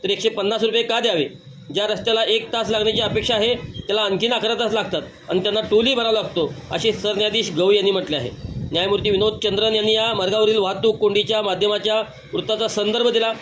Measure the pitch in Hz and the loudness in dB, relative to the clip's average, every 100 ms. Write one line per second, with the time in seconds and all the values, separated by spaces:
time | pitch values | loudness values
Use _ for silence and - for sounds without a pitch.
0 | 185 196 220 208 202 220 220 226 233 226 | -2 0 0 0 -2 0 0 0 0 0
1 | 226 180 139 - - - - 147 208 202 | 2 0 -2 -6 -20 -20 -8 -4 -2 -2
2 | 233 220 220 220 226 233 208 220 214 214 | 0 0 2 0 0 -4 0 0 0 0
3 | 214 208 208 226 220 240 - - - 208 | 0 -2 0 0 2 0 -6 -12 -4 -2
4 | 208 190 226 240 214 220 226 214 190 160 | 0 0 0 0 0 0 0 0 -2 -6
5 | - - - 180 208 110 - 208 233 254 | -6 -16 -4 -2 0 -2 2 4 4 2
6 | 226 220 165 175 147 - - 165 220 196 | 2 0 0 -2 -4 -4 -8 -2 0 0
7 | 202 202 214 214 170 160 185 208 196 190 | -2 0 0 0 -2 2 4 4 4 0
8 | 147 147 120 - - - - 160 190 202 | -2 -4 -4 -8 -10 -8 -4 -2 0 0
9 | 214 196 214 - 214 196 220 220 214 220 | 2 2 2 0 -2 0 0 2 2 2
10 | 226 214 185 214 214 220 190 190 226 214 | 0 0 0 2 4 4 0 2 0 2
11 | 208 202 208 214 208 175 208 208 208 220 | 2 2 2 0 0 0 0 0 0 0
12 | 214 - - 170 175 214 220 - 208 233 | -2 -10 -8 -6 -2 -2 0 0 0 2
13 | 240 226 226 226 | 2 2 0 -2